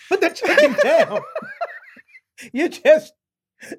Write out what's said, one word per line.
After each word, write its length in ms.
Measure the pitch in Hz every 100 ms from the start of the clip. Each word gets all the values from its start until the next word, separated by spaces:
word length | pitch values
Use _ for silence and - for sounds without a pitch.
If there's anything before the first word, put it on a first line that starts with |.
| -
"Put 120 | 403
the 80 | 370
chicken 440 | - 370 415 294 262
<laughs> 40 |
down. 400 | 440 330 - 208 - - - - - - - - _ _ _ - -
You 160 | 247 330
just 460 | - 269 311 302 _ _ _ _ _ -